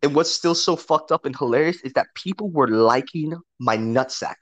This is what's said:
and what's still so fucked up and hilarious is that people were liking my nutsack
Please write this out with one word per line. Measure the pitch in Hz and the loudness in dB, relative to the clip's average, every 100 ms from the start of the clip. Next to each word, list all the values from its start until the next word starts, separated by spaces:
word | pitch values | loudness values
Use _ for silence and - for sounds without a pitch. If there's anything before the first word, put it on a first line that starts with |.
and | 143 143 | 2 2
what's | 170 | 0
still | - 175 165 | 0 0 0
so | - 165 | 0 -2
fucked | - 156 - | 0 -2 0
up | 156 147 | -2 -2
and | 127 | -4
hilarious | 131 120 160 175 | 0 0 0 -2
is | 131 | -4
that | 131 - - | -2 -4 -6
people | 180 196 214 | -10 -8 -4
were | 160 127 | 0 2
liking | 110 113 123 - 170 151 170 - _ | 4 4 4 0 -6 -6 -8 -14 _
my | 123 113 | -2 0
nutsack | 113 117 131 - - - | 0 0 -2 -6 -10 -10